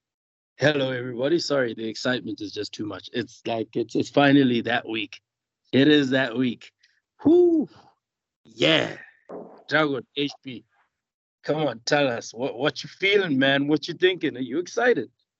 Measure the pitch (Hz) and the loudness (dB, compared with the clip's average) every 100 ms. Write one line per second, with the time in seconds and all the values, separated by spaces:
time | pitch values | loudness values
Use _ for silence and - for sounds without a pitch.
0 | _ _ _ _ _ - 151 143 131 127 | _ _ _ _ _ -2 0 2 -2 -4
1 | 127 117 139 165 - 139 120 107 110 - | -6 -4 0 0 0 0 -2 -4 -8 -4
2 | 127 127 113 101 101 107 101 - 104 95 | -2 -2 -4 -10 -10 -8 -10 -10 -10 -10
3 | - 123 104 - 123 113 107 117 110 - | -10 -8 -8 -10 -6 -6 -4 -6 -4 -4
4 | 110 143 139 143 127 120 113 120 - 110 | 0 4 6 6 4 2 0 -4 -4 -6
5 | 101 - _ _ _ _ _ 123 156 147 | -8 -12 _ _ _ _ _ 4 6 6
6 | 131 135 131 117 127 107 - _ _ _ | 4 2 0 -2 -2 -4 -12 _ _ _
7 | _ _ 285 349 349 320 202 - _ _ | _ _ 4 6 6 4 0 -8 _ _
8 | _ _ _ _ _ 110 147 156 55 50 | _ _ _ _ _ 0 2 2 0 -6
9 | - _ - - - - - 147 151 131 | -18 _ -18 -16 -16 -18 -2 0 0 -2
10 | - 143 143 - 135 110 - _ _ _ | -8 -6 -6 -8 -14 -16 -18 _ _ _
11 | _ _ _ _ - 147 147 113 - 147 | _ _ _ _ -6 -2 -2 -4 -2 0
12 | 135 117 - 110 131 104 147 - 151 - | 0 -2 -8 -8 -8 -4 -4 -4 -10 -4
13 | 196 202 180 131 135 139 143 151 - 156 | 2 2 2 2 2 2 2 0 -2 0
14 | 185 180 151 120 127 147 175 226 247 175 | 0 2 -4 -4 -6 -6 -6 0 2 2
15 | 110 _ _ | -2 _ _